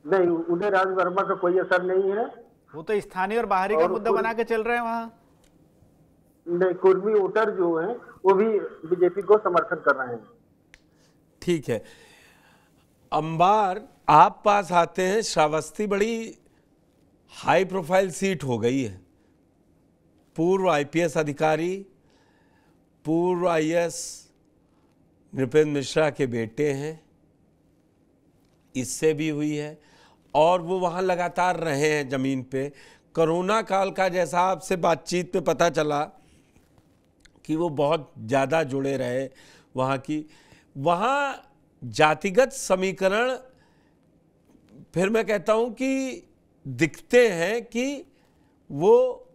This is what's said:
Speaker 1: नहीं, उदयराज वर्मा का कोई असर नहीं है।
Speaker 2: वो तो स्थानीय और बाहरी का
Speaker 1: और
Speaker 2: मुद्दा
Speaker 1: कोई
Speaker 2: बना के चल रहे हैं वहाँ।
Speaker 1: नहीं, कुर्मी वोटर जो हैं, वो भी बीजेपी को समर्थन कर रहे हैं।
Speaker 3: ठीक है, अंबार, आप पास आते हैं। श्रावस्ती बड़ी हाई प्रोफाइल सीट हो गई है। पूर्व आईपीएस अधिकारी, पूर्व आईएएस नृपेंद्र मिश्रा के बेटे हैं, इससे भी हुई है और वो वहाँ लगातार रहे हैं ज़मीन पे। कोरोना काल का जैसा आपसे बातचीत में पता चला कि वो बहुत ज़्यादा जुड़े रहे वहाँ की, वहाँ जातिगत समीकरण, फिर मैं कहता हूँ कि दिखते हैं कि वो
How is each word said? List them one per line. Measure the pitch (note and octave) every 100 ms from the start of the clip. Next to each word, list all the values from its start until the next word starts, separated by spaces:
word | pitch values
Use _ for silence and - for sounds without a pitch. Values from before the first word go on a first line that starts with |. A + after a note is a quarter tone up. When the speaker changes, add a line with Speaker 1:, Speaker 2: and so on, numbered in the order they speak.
| D3
Speaker 1:
नहीं, | F#3+ F3
उदयराज | E3 E3+ F3 G#3 F#3+ F#3+
वर्मा | F#3 F3+ F#3
का | F#3
कोई | F#3 F3+ F#3
असर | F3+ F3+
नहीं | F3+ F#3 G3
है। | G3+ C4+ - - _ _
Speaker 2:
वो | D3+
तो | D#3+ G#3
स्थानीय | - F#3 F#3+ A#3
और |
बाहरी | G#3+ F#3+ G3
का | G#3+
Speaker 1:
और | F3+
Speaker 2:
मुद्दा | A3+ G#3+
Speaker 1:
कोई | A3
Speaker 2:
बना | A3+
के | A3+
चल | A#3 A3+
रहे | A3
हैं | A#3+
वहाँ। | A#3 A#3 A3+ - _ _ _ _ _ _ _ _ _ _ _ _ E3+
Speaker 1:
नहीं, | F3 F#3
कुर्मी | F3+ F#3+ F#3 G3+ G#3+
वोटर | F#3 F#3 G#3+ F#3+
जो | E3+ E3
हैं, | F3+ A#3+ - -
वो | F#3
भी | F#3+ A3 G3+
बीजेपी | E3 - D#3+ F3 F3+ F#3+
को | F#3+ G#3+
समर्थन | G#3 E3+ D#3
कर | D#3+ D3
रहे | C3 B2
हैं। | A#2 - _ _ _ _ _ _ _ _ _ _ _
Speaker 3:
ठीक | - E3 C3+
है, | A2 - - - - _ _ _ _ _ _ _ _ _
अंबार, | D#3 D#3 E3 F3+ G#3+ G3 G3 - _ -
आप | D3+ A3+ -
पास | G#3 G3+ E3
आते | F3 E3 -
हैं। | F#3 F#3
श्रावस्ती | - F3 D3+ D#3 D3+ - G#3+
बड़ी | G3 A3 A3+ A3 - _ _ _ _ _ _ _ _ _
हाई | - - D#3+
प्रोफाइल | F#3 F#3+ D#3+ F#3 G3
सीट | - G3 F3+
हो | C3+ A#2
गई | A#2 C#3
है। | A2+ F#2 _ _ _ _ _ _ _ _ _ _ _ _ _
पूर्व | - E3+ F#3+ F#3
आईपीएस | D3+ C#3+ D#3+ E3+ E3
अधिकारी, | D3+ C#3+ D#3 D#3 F3 F#3+ G3 _ _ _ _ _ _ _ _ _ _ _
पूर्व | D3+ E3 F3+ F3+ F3+
आईएएस | E3 D#3 E3+ E3+ - - - _ _ _ _ _ _ _ _ _ _ _
नृपेंद्र | C3 C3 D3+ D#3
मिश्रा | C#3+ B2+ D#3+ D3+
के | C#3 C3+
बेटे | A#2 A2+ - D3
हैं, | C#3 D3+ D#3+ _ _ _ _ _ _ _ _ _ _ _ _ _ _ _ _ _
इससे | C3 A#2+ - D#3
भी | D3+ D#3
हुई | D3 D3+
है | D3 D3 D#3 _ _ _ _ _
और | C#3+ D#3+ F3+
वो | E3 F#3
वहाँ | F3+ F3
लगातार | F#3+ F3 F3 - F#3
रहे | E3+ E3 D3 D#3
हैं | D3+ C3+
ज़मीन | C3+ C3 C3+
पे। | B2+ C3 C#3 - - - _
कोरोना | - D#3+ E3+ F#3 A3
काल | - F#3+ F#3+
का | F#3+ F#3+
जैसा | F3 E3+ F3
आपसे | F#3 F#3 -
बातचीत | F#3 F3 E3 - F3 F3
में | F#3+
पता | E3 D3+ E3+
चला | D3 D3+ D3 D#3 - _ _ _ _ _ _ _ _ _ _ _ _
कि | -
वो | D#3 F3
बहुत | C#3 C#3+ E3 C3+ -
ज़्यादा | A2 C3+ C3+ D#3+
जुड़े | D3 C3+ C#3 C3+
रहे | B2 B2+ C3+ - - - _
वहाँ | B2+ C3 C3+
की, | - D3+ D3+ - _ - _ C#3
वहाँ | D3+ F3 A3+ C#4 C#4 C4 - _ _ _
जातिगत | B2 G#2+ D3+ D#3 G3+ F#3 C4
समीकरण, | - - F#3 F#3+ - F#3+ G#3 B3+ B3+ - _ _ _ _ _ _ _ _ _ _ _ _ - -
फिर | D#3+ F#3+
मैं | A3+
कहता | G#3 G3+ D#3
हूँ | A3 A#3+
कि | A3 C4 C4+ C4 F3+ - _ _ _ C3+
दिखते | A#2+ D#3 - - A#3+ A#3
हैं | E3+ F3 A#3
कि | - A#3 C4 C#4+ F4+ _ _ _ _ _ _
वो | C#3+ F#3 A#3+ B3+ - -